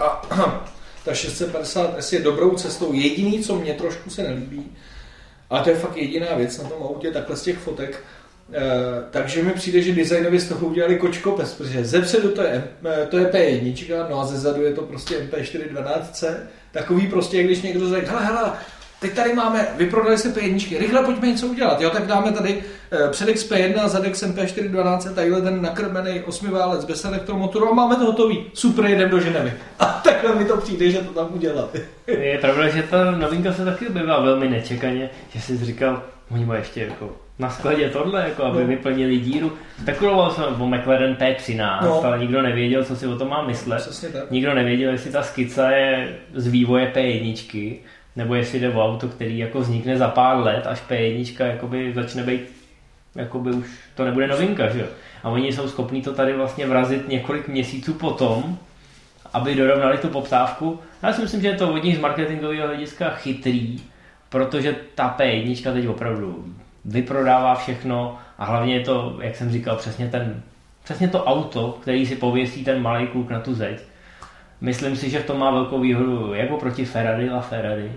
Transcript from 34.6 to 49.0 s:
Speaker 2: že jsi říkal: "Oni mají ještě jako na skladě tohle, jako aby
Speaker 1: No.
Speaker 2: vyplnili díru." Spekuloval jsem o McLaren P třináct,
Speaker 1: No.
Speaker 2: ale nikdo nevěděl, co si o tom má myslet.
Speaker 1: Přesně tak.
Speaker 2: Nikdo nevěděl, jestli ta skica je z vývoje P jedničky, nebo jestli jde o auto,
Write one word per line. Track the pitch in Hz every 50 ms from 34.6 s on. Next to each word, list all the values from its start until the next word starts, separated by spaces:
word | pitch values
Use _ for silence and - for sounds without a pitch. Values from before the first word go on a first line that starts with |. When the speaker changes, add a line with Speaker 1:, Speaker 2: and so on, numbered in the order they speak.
| 117 - 127 120 131 127 127 127 135 131 - - - - -
Speaker 2:
že | 117
jsi | - - 127 120 120
říkal: | 117 117 - 135 131 127 123 - - - - - -
"Oni | 117 117 117
mají | 117 113 107
ještě | 107 - - 117 107
jako | 104 107 - 107 101 - - - - - -
na | 131 123
skladě | 120 - - 143 151 151 143 127
tohle, | - 143 156 185 196 190 170 -
jako | - - 135
aby | 127 120 127
Speaker 1:
No. | 123
Speaker 2:
vyplnili | 123 131 131 135 135 131 131 131 127 127
díru." | 123 120 127 139 151 160 160 156 - - - - -
Spekuloval | - 147 143 - 202 202 196 190 180 -
jsem | - 165 147 131 120 117
o | 123
McLaren | 127 123 123 - 131 131 131 131 131 127
P | - 131 131 131
třináct, | - - - 113 110 107 101 95 98 180
Speaker 1:
No. | 170 160 160 143
Speaker 2:
ale | 123 120 120
nikdo | 123 120 123 135
nevěděl, | 131 123 117 120 120 120 131 135 131
co | 131 131
si | 120 135
o | 123 117
tom | 117 135 139
má | 143 151 151
myslet. | 127 113 - - 123 113 -
Speaker 1:
Přesně | - - - - 170 165
tak. | 165 175 - -
Speaker 2:
Nikdo | 127 131 131 147 139
nevěděl, | 127 123 120 123 123 131 131
jestli | 127 123 - 143
ta | 135 143 135
skica | - - 135 123 120 - 139 131 131
je | 135 135 135 135 131 131 127 123 - - - - -
z | 131 120
vývoje | 123 120 123 123 120 123 127 131
P | 127 - 135
jedničky, | 131 123 113 110 113 113 113 - - - - 104 104 110 131 - - - - - - - -
nebo | 123 117 117 123
jestli | 120 117 - 135 127
jde | 123 123
o | 113 113 110
auto, | 110 117 117